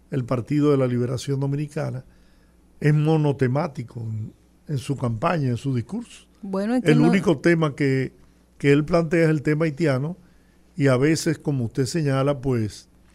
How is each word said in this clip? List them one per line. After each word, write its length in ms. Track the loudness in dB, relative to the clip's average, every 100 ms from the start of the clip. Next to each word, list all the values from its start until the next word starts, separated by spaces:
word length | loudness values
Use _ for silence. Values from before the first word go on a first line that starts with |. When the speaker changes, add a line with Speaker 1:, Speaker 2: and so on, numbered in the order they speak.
| -8
Speaker 1:
el 120 | -6
Partido 480 | -4 -6 -2 2 2
de 60 | 2
la 100 | 2
Liberación 520 | 0 -2 -4 -6 -4
Dominicana, 680 | -2 -4 -6 -6 -8 -8 -14 _ _ _ _ _ _ -2
es 140 | 2
monotemático 1040 | 2 4 2 2 0 0 0 -4 -8 -12 -12
en, 320 | -10 -8 -10 -16 _ _ -8
en 100 | -8
su 200 | -6 -4
campaña, 520 | -4 -2 -2 0 -2
en 80 | -2
su 180 | -2 -4
discurso. 520 | -4 -10 -10 -20 _ _
Speaker 2:
Bueno, 340 | -8 -6 -2 0
es 80 |
que 80 | 4
Speaker 1:
El 100 | 4
Speaker 2:
no 80 | 6
Speaker 1:
único 300 | 4 2 2
tema 360 | 2 2 0 0
que, 380 | 0 0 -4 -10 _ _ _ -2
que 120 | 4
él 140 | 4 4
plantea 380 | 0 2 2 2
es 40 |
el 120 | 2
tema 240 | 0 0 -2
haitiano 500 | 0 0 0 -4 -10 -18 _ _ _ _ 0
y 120 | 2
a 60 | 4
veces, 440 | 2 2 0 -2
como 260 | -2 -2 -2
usted 200 | -2 -2
señala, 540 | -2 0 0 0 -2
pues, 500 | -2 -2 -2 -8 -20 _ _